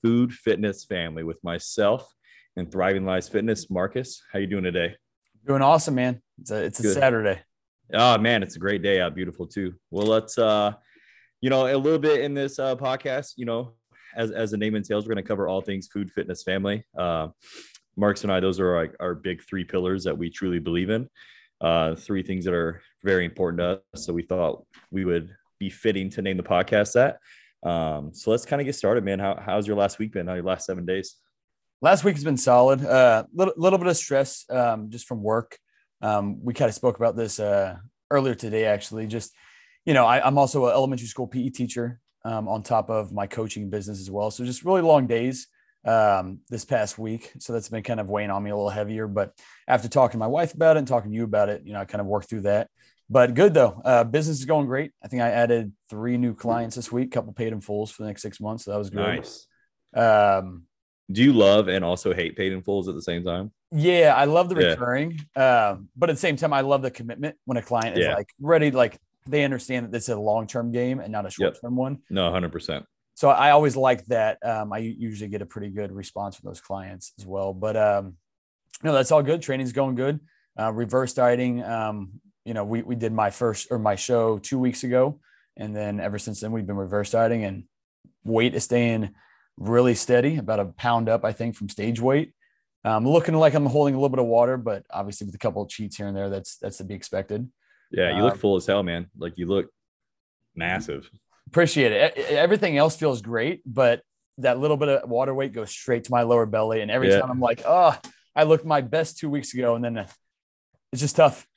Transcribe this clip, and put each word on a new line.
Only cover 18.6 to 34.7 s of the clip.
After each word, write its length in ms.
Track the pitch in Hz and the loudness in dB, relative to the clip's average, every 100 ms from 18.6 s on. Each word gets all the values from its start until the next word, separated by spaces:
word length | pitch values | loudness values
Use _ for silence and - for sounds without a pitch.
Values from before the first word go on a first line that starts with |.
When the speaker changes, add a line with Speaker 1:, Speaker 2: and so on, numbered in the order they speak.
| 92 87 | 0 0
Speaker 1:
like, 200 | 80 - | -2 -6
our 160 | 90 85 | -8 -6
big 260 | 87 87 | -6 -8
three 220 | - 98 | -8 -8
pillars 400 | 87 95 90 95 | -4 -4 -2 -2
that 140 | 90 71 | -4 -4
we 120 | 85 | -6
truly 300 | - 95 87 | -6 -4 -4
believe 300 | 80 85 92 | -2 -2 0
in. 200 | 110 131 _ - _ _ _ | -2 -4 _ -20 _ _ _
Uh, 340 | 80 82 80 80 | 0 2 0 -4
three 260 | - 98 | -6 -6
things 220 | 92 92 90 | -4 -4 -2
that 80 | |
are 280 | 87 82 85 - _ | -2 -2 -6 -14 _
very 220 | 98 92 87 | 0 2 0
important 340 | 82 90 85 | -2 -2 0
to 220 | 87 95 _ | -2 -4 _
us. 120 | - - | -12 -6
So 80 | |
we 100 | 85 | -6
thought 420 | - 92 82 - - _ _ | -4 -2 -2 -4 -12 _ _
we 140 | 95 92 | -6 -2
would 280 | 85 85 95 _ _ | -2 -4 -14 _ _
be 100 | 98 | -12
fitting 400 | - 113 98 95 | -4 -2 -2 -4
to 120 | - | -6
name 140 | 98 95 | -4 -4
the 80 | |
podcast 500 | 87 90 92 107 104 | 0 0 2 2 2
that. 260 | 120 131 - _ - _ _ - | 2 2 0 _ -20 _ _ -4
Um, 460 | 85 80 76 73 | -2 -2 -6 -10
so 180 | - - | -8 -2
let's 140 | 117 - | -2 0
kinda 200 | 143 139 | -4 -4
get 100 | - | -2
started, 300 | 101 117 98 | 0 0 0
man. 140 | 95 | -2
How, 200 | 98 101 | -2 -4
how's 260 | 101 98 104 | -4 -4 -2
your 120 | 104 | 0
last 200 | 101 - | 0 -2
week 140 | 110 | -8
been? 160 | 104 87 | -6 -6
How 60 | |
your 100 | 90 | -6
last 220 | 87 92 - | -4 -4 -4
seven 200 | 92 87 | -8 -4
days? 300 | 92 95 - _ _ _ _ _ _ | -6 -6 -14 _ _ _ _ _ _
Speaker 2:
Last 220 | 156 190 | 4 4
week 120 | 165 151 | 4 0
has 80 | |
been 120 | 143 131 | -2 0
solid. 460 | - 123 127 135 | 4 6 6 4
Uh, 400 | 139 131 127 110 113 | 2 6 6 6 2
little, 200 | 170 190 175 | 0 0 2
little 240 | 175 190 | 2 4
bit 80 | 175 | 2
of 80 | 170 | 0
stress, 500 | - 139 135 - - | 0 0 0 -4 -4
um, 400 | 127 120 | 0 0